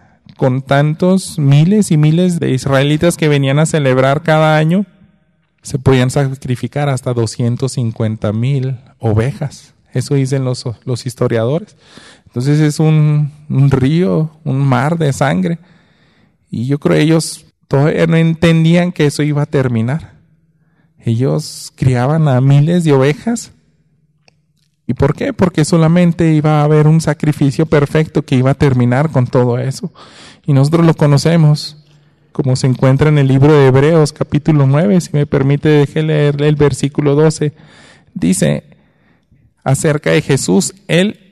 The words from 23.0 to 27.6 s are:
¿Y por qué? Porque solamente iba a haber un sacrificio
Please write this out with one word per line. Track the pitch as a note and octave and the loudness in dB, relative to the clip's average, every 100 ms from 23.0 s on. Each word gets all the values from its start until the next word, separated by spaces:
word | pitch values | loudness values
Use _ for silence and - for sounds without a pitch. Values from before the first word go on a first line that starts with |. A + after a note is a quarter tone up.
| C3+ D3 A3+ A#3 - _ _ _ _ _ _ _ _ _ _ _ _ _ - | 2 -2 -4 -6 -8 _ _ _ _ _ _ _ _ _ _ _ _ _ -8
¿Y | |
por | B2 C#3 - | -2 -2 -2
qué? | C#4 | -6
Porque | A#3+ F3+ - D3 | -2 -2 -2 0
solamente | E3+ D#3+ F3 F3 D#3+ E3 | 2 2 2 2 2 0
iba | D#3 D3+ D3+ | 2 2 0
a | |
haber | D3 D3+ D3+ | 2 2 4
un | D#3+ | 2
sacrificio | D#3+ D3 D3+ - C#3 C3 | 0 -2 -2 0 0 0